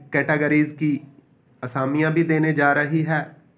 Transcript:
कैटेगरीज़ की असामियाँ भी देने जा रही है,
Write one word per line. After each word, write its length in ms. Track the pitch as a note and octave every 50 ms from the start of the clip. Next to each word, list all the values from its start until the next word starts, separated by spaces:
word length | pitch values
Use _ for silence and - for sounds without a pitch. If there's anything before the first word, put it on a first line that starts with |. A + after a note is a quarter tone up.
| - - -
कैटेगरीज़ 640 | C#3+ C3+ - D3+ D3+ D3 D3 D3+ D3+ D3+ C#3+ D3+
की 260 | - D#3 D3+ C#3 - - - - - _ _ _ _ _ _ _ - B2+
असामियाँ 500 | A#2+ - C#3 C3 C3+ C#3+ D3+ D#3 D#3 D#3
भी 100 | E3+ E3
देने 280 | D#3+ D#3+ D#3 D#3 D#3+ D3+
जा 200 | D3 C#3+ C#3+ C#3+
रही 280 | D3 D3 C#3+ D#3+ D#3+ D#3
है, 180 | D#3 D#3+ D3+ - - - - _ _ _